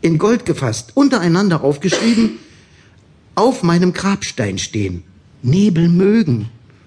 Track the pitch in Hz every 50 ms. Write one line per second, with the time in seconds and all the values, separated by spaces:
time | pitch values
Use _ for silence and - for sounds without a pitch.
0 | - 170 165 156 175 208 240 240 - - 151 - 139 120 110 - - - - 269
1 | 285 277 269 220 170 175 165 180 208 202 170 147 - 139 147 143 - 190 - -
2 | 208 233 233 214 226 214 - - - - - - - _ _ _ _ - _ _
3 | _ _ _ _ _ _ _ - 202 247 247 254 - 170 170 175 180 180 175 -
4 | - 196 202 196 - - - - 117 101 92 95 - - - 107 101 95 90 87
5 | - _ - _ _ _ _ - - 123 143 185 202 214 185 160 165 170 170 175
6 | 190 196 208 226 208 156 120 110 101 117 - - _ - - - _